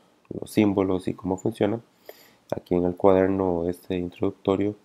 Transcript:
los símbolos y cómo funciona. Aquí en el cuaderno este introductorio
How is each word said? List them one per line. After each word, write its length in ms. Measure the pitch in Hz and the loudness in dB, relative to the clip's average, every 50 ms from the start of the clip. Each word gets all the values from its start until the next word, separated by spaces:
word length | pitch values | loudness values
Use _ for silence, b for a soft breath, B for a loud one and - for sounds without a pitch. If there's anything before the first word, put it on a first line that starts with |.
| b b b b b - | b b b b b -14
los 200 | - - - - | -12 -12 -12 -4
símbolos 600 | - - 107 104 98 101 95 95 92 90 - - | 0 2 2 4 4 2 0 0 0 -2 -4 -6
y 60 | 90 | -8
cómo 220 | - - 90 92 | -6 -4 -6 -6
funciona. 440 | 92 - 117 110 - 104 101 110 120 - B B B B B B B B B B B B B - | -4 -4 -6 -2 0 0 0 0 -4 -8 B B B B B B B B B B B B B -6
Aquí 220 | - - - 90 | -6 -2 0 0
en 80 | 90 87 | 0 0
el 100 | 90 90 | 0 -2
cuaderno 760 | - - 98 95 95 95 95 98 95 95 92 87 85 85 87 | 2 4 4 6 6 4 2 0 0 0 -2 -2 -2 -2 -4
este 280 | 87 - - - 95 | -6 -8 -8 -8 -6
introductorio 800 | 90 87 87 - - - 98 95 _ - 98 98 95 98 104 101 - _ | -6 -6 -8 -6 -4 -4 -4 -4 _ -2 0 0 0 0 -4 -4 -8 _